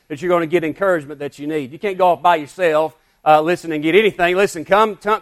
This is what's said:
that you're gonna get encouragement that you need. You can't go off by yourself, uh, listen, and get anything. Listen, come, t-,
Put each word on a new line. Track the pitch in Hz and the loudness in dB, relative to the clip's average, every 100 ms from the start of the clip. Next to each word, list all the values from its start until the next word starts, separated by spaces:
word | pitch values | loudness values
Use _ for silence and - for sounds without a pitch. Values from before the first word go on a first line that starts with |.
| - | -14
that | 147 | -6
you're | 175 | 0
gonna | 175 160 | 0 2
get | 170 | 0
encouragement | 160 147 196 170 139 143 | -2 -2 0 0 -4 -12
that | 143 - | -12 -10
you | 147 | -8
need. | 156 127 | -6 -8
You | 151 | -8
can't | 208 190 | -6 0
go | 180 | 2
off | 160 | 2
by | 175 165 | 2 0
yourself, | 143 - 175 156 156 - _ _ | -2 -2 0 2 -2 -6 _ _
uh, | 151 156 | 4 4
listen, | 160 175 165 | 4 -2 -4
and | 151 | -4
get | 156 180 | 2 2
anything. | 214 - 175 180 | 2 0 0 2
Listen, | 202 165 147 | 0 -4 0
come, | 196 220 185 | 2 2 -2
t-, | 202 214 | -4 -4